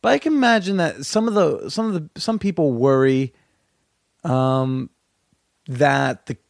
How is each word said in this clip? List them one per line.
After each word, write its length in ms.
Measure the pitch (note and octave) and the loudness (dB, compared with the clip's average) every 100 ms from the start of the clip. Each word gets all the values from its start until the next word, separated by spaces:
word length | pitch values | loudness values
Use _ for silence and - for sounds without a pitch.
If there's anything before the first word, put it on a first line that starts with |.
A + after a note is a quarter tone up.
but 60 | A#3 | 2
I 100 | C#4 | 0
can 140 | D#4+ | 2
imagine 440 | D4+ B3 A3+ F#3 G3 | 2 4 2 0 0
that 280 | E3 G#2 C#3+ | -2 -4 -4
some 220 | G#3+ A3+ | -2 0
of 60 | |
the, 360 | G#3 E3+ A#2+ - | 2 2 0 -6
some 180 | G#3 A3 | -4 -4
of 60 | |
the, 280 | F#3 D#3 - | -4 -8 -8
some 160 | - A3 | -6 -2
people 360 | G3+ F3+ D3+ | -2 0 0
worry, 600 | A#2 C3+ C3+ C3+ C3 C3 _ _ _ _ _ _ _ _ _ | 2 2 4 4 2 -2 _ _ _ _ _ _ _ _ _
um, 680 | - C3 C3 C3 C3 C3 C3 _ _ _ _ _ _ _ - | -4 0 0 0 -2 -4 -8 _ _ _ _ _ _ _ -12
that 600 | B2+ C#3+ C#3 C3+ B2+ - | 0 2 2 0 -4 -10
the 100 | A2 | -14